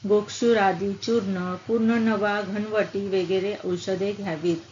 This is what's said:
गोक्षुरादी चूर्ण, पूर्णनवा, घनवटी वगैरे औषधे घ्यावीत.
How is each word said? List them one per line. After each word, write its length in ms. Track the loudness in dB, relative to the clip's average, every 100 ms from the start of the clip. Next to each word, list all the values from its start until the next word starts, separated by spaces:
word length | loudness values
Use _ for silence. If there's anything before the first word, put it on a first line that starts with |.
| 2
गोक्षुरादी 840 | 2 2 0 2 4 4 2 -2
चूर्ण, 600 | -4 0 0 0 -2 -4
पूर्णनवा, 840 | -6 -2 2 4 4 2 2 2 0
घनवटी 640 | -2 -4 -2 0 0 -2 -2
वगैरे 460 | -2 0 0 0 -4
औषधे 480 | -4 -4 -2 -2 -2
घ्यावीत. 440 | -4 -6 -2 0 0 -4